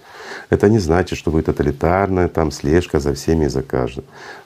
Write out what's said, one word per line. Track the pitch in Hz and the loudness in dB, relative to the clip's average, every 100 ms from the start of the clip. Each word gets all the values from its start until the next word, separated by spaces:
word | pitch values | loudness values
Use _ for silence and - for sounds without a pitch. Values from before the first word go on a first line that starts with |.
| - - - - - | -20 -20 -16 -16 -2
Это | - 104 | 2 4
не | 113 | 4
значит, | 82 87 90 - | 2 0 0 -4
что | - | -2
будет | 78 78 | 0 0
тоталитарная | - 71 71 80 92 98 92 87 | 0 -2 0 0 2 2 2 0
там | - 76 | 0 -2
слежка | 71 69 85 - 78 | -2 0 2 2 -2
за | 71 | -2
всеми | 69 - 82 | -2 0 2
и | 71 | 2
за | 65 | -2
каждым. | - 64 62 64 - - - - | -2 -2 -2 -6 -14 -18 -20 -20